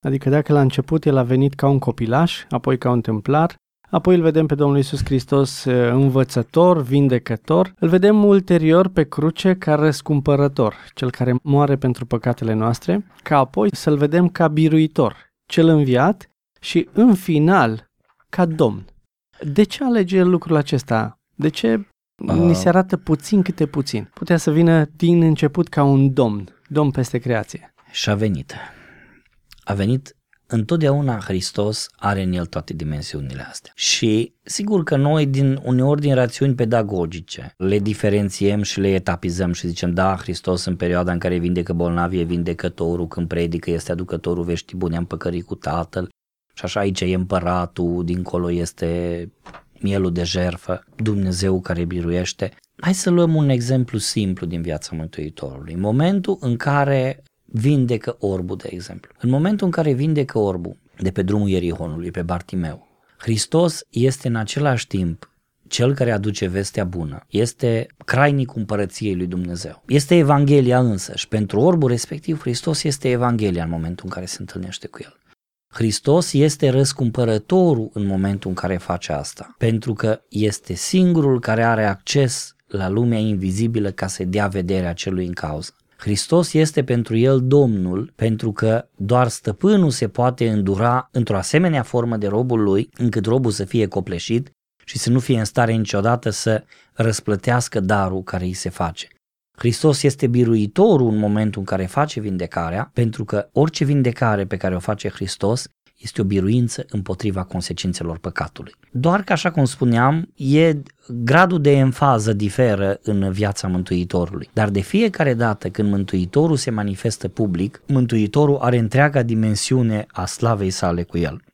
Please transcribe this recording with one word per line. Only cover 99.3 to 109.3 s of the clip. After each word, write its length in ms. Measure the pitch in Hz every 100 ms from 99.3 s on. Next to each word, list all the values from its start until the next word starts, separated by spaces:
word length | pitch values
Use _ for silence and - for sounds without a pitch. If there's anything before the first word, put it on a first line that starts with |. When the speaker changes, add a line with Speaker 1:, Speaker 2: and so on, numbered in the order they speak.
| _ _ -
Speaker 2:
Hristos 460 | 120 113 156 139
este 240 | 143 135 123
biruitorul 800 | 123 117 113 104 - 220 156 120
în 80 | 107
momentul 420 | 104 107 107 101
în 60 | 95
care 200 | 95 92
face 340 | - 147 120
vindecarea, 720 | 104 90 85 - 82 92 -
pentru 320 | - 117 110 107
că 240 | 104 -
orice 340 | 127 156 - 143
vindecare 600 | 143 123 117 120 104 98
pe 120 | 92
care 180 | 95 90
o 40 |
face 300 | - 104 98
Hristos 580 | - 95 - 98 123 - _ _ _
este 240 | - -
o 20 |
biruință 600 | 98 98 95 123 120 - -
împotriva 540 | 107 95 92 107 95
consecințelor 760 | 92 90 - 160 185 - 82 82
păcatului. 560 | 92 - 80 - - _ _
Doar 300 | 123 160 196
că, 100 | 196